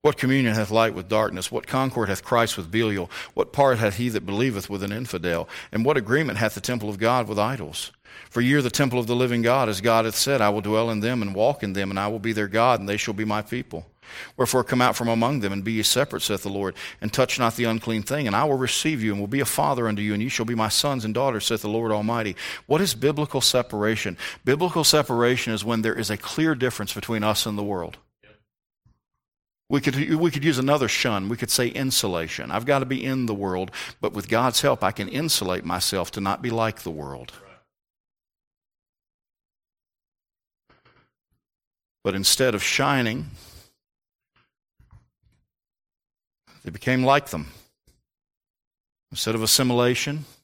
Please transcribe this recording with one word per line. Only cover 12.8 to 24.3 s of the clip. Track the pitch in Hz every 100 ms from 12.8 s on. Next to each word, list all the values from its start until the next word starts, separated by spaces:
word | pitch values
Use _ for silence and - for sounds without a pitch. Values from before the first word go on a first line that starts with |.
| 98
they | 101
shall | -
be | 101
my | 110 104
people." | 104 120 127 85 85 _ - - - -
Wherefore | 123 127
come | 120 127
out | 123 98
from | 117
among | 113 117 143
them, | 101
and | 98
be | 98
ye | 110
separate, | 104 123 143 -
saith | - 101
the | 101
Lord, | 98 98 - - -
and | 107
touch | - 127 -
not | 117 113
the |
unclean | 117 113 117 110
thing, | 98 143 127
and | 101
I |
will | 151 135
receive | 127 - 160 143
you, | 107
and | 101
will | 101
be | 139
a |
father | 127 - 147 131 113
unto | 104
you, | 104
and | 104
ye | 123
shall | - 113
be |
my | 117 110
sons | - 147 135
and | 110
daughters, | 107 135 110
saith | - 113
the | 110
Lord | 113 117
Almighty. | 107 107 117 107 90 - - -
What | 151
is | 190
biblical | 113 131 151 151 135
separation? | - 127 117 107 107 110 101 87 -